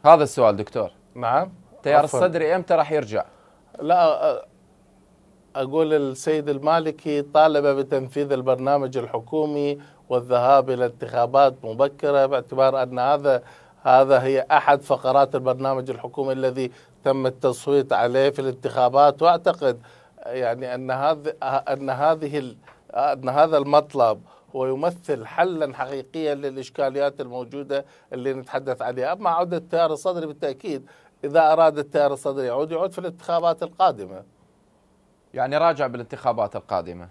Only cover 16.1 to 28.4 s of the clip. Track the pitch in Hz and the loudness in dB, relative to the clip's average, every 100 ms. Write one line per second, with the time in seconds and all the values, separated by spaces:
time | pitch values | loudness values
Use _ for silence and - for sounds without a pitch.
16.1 | 120 135 131 131 127 123 - _ _ 139 | -6 -4 -2 -2 -4 -8 -10 _ _ -2
17.1 | 135 131 131 135 120 143 143 131 101 120 | 0 -2 0 -2 -2 0 0 2 0 2
18.1 | 131 139 143 131 120 139 135 123 135 147 | 2 2 0 -6 -6 -6 0 2 6 4
19.1 | 147 165 170 180 - 139 120 - - _ | 4 2 2 0 0 -2 -2 -12 -20 _
20.1 | _ - 127 120 120 127 127 131 131 143 | _ -10 -4 -4 -4 -8 -8 -6 -2 -2
21.1 | 156 147 156 135 143 - 139 135 127 151 | -2 -6 -8 -4 -4 -2 -6 -4 0 0
22.1 | 160 147 147 131 110 - _ _ - 143 | 0 -2 -6 -6 -14 -20 _ _ -4 -2
23.1 | 139 131 139 160 151 139 147 147 143 117 | -2 -2 2 4 2 4 2 2 2 2
24.1 | 107 - - _ 135 131 131 165 175 - | 2 -8 -20 _ -6 -4 -2 -4 -4 -8
25.1 | 135 113 - 180 165 147 131 131 139 127 | -8 -6 -2 0 0 -6 -6 -8 -8 -10
26.1 | 165 151 143 143 131 127 - 139 139 143 | -6 -4 -4 -6 -10 -12 -4 -2 0 -4
27.1 | 139 127 123 120 139 139 139 139 _ _ | -4 -10 -10 -10 -12 -6 -6 -6 _ _
28.1 | 131 127 131 | -8 -6 -6